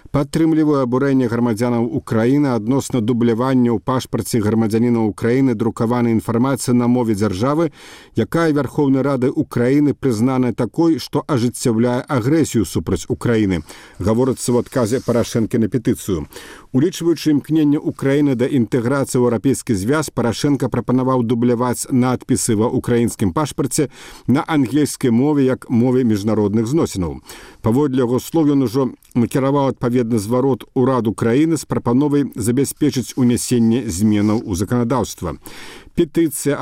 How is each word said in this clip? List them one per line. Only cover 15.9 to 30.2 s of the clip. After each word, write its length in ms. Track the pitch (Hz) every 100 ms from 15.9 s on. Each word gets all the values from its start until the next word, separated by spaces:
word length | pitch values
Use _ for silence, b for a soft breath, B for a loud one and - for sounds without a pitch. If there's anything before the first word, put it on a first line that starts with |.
| 101 - 87 71 B B B B
Улічваючы 640 | 131 170 - 165 156 156 147
імкненне 400 | - 160 147 147
Украіны 560 | 160 - 135 139 143
да 140 | 123 127
інтэграцыі 720 | 139 110 131 117 139 135 127
ў 80 | 123
еўрапейскі 420 | 113 139 120 - 101
звяз, 320 | 101 156 151
Парашэнка 580 | - 117 - 147 139 131
прапанаваў 540 | 123 - 127 127 127
дубляваць 640 | 117 120 120 117 123 117 -
надпісы 720 | 127 127 123 - 127 - 104
ва 100 | 117
ўкраінскім 580 | 131 - 120 117 - 101
пашпарце 560 | 113 147 - 143 - 135 B B B -
на 160 | 254
ангельскай 720 | - 156 123 135 135 - 131
мове 320 | 113 143 147 131
як 240 | 120 -
мове 340 | 117 127 127
міжнародных 640 | 120 107 104 107 104 110 110
зносінаў. 560 | 160 127 101 85 69 - B B B
Паводле 400 | 113 120 147 127
яго 160 | 120 123
слоў, 340 | - 160 147 143
ён 80 | 123
ужо 240 | 127 127 - _
накіраваў 580 | 127 113 143 135 143 135
адпаведны 460 | 117 127 123 113
зварот 480 | 117